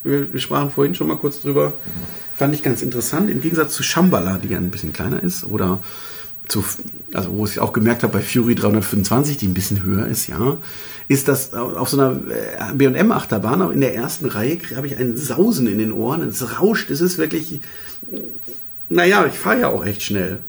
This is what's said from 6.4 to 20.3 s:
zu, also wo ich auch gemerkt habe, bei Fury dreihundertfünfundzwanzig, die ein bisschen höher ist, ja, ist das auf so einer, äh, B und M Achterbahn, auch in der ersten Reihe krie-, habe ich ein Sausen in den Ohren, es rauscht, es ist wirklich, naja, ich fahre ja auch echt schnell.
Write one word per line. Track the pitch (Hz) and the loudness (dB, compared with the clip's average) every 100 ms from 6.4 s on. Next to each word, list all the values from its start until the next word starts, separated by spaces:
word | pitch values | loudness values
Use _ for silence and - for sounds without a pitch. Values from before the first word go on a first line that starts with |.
| - | -4
zu, | 110 - - - - - | -2 -2 -6 -12 -18 -10
also | - 92 95 | -6 -4 -2
wo | 107 | -2
ich | - | 0
auch | - | 0
gemerkt | - 110 120 | 2 2 2
habe, | 113 | 2
bei | 98 | 0
Fury | - 127 117 120 | 0 2 2 2
dreihundertfünfundzwanzig, | 107 107 101 104 98 117 147 139 | 4 2 2 0 2 2 2 0
die | 101 | 0
ein | |
bisschen | 92 95 101 | 0 0 0
höher | 90 95 117 | 0 -2 0
ist, | 107 - | -2 -4
ja, | 76 117 165 - - - - - | -2 0 -2 -8 -16 -16 -18 0
ist | 139 139 | 2 4
das | 131 - | 0 0
auf | - 123 - 127 | -6 -6 -4 0
so | 139 | 4
einer, | 135 127 123 | 4 2 -4
äh, | 55 55 - 107 | -6 -6 -6 -4
B | 135 135 | 4 4
und | 131 | 6
M | 202 | 4
Achterbahn, | - - 107 107 151 | 2 0 0 2 2
auch | 180 | 2
in | 131 | 2
der | 139 | 2
ersten | 113 139 - 131 | 0 -4 -4 -4
Reihe | 104 117 170 | -2 -2 -2
krie-, | - 123 | -6 -8
habe | 143 | -6
ich | 117 | -2
ein | 123 117 | -2 -2
Sausen | 147 127 214 185 120 | -2 2 4 4 2
in | 101 | 2
den | 110 | 0
Ohren, | 98 113 160 | 0 -2 0
es | - 101 120 113 | -2 -4 -6 2
rauscht, | 190 220 - | 2 2 0
es | 139 | 0
ist | 180 180 | 0 0
wirklich, | 156 165 156 151 - - - - - - - - - - - _ - | -2 -2 -6 -8 -12 -20 -20 -20 -14 -12 -12 -16 -20 -20 -20 _ -2
naja, | 175 175 202 156 | 4 6 6 4
ich | - | 0
fahre | 190 233 | 0 2
ja | 240 | 2
auch | 104 87 | 0 -2
echt | 104 | -4
schnell. | - 101 90 | -2 0 -2